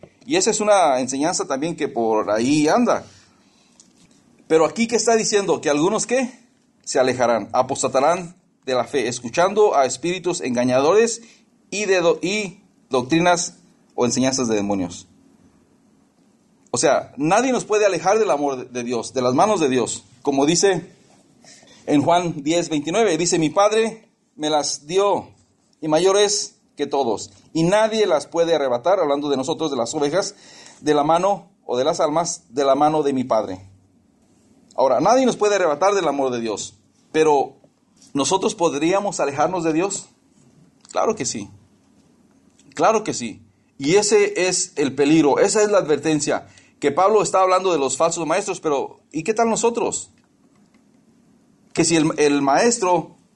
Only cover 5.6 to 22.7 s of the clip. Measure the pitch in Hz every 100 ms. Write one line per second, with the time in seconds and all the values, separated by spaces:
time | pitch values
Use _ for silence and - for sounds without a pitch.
5.6 | 143 143 175 214 - 247 247 - _ _
6.6 | _ _ - 143 131 123 120 113 101 127
7.6 | 127 135 131 131 143 180 175 - _ _
8.6 | - 123 117 139 120 123 117 170 185 202
9.6 | 214 139 131 - 170 180 175 170 131 120
10.6 | 127 127 143 202 226 - - _ _ _
11.6 | _ 196 202 190 170 160 170 208 196 -
12.6 | _ _ _ 131 123 165 170 175 - -
13.6 | _ _ _ - 120 123 131 131 120 107
14.6 | 101 98 85 - - _ _ _ _ _
15.6 | _ _ _ _ _ _ _ _ _ _
16.6 | _ 123 147 120 - 120 156 202 262 240
17.6 | - 208 208 175 170 220 202 147 143 131
18.6 | 127 123 120 117 107 135 127 135 202 202
19.6 | 147 127 107 - - - - 135 143 170
20.6 | 196 180 - - _ _ _ _ - -
21.6 | - - - 143 139 175 175 151 139 170
22.6 | 147